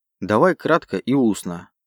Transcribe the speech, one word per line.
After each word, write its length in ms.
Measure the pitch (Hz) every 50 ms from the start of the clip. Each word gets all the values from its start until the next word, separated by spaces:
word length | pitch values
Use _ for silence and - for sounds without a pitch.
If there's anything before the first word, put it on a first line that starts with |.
| _ _ _ -
«Давай 360 | - 90 107 117 160 185 165
кратко 420 | - - 143 156 170 - - - 92
и 160 | - 120 135
устно». 560 | 143 123 110 95 - - 92 85 92 92 _ _ _ _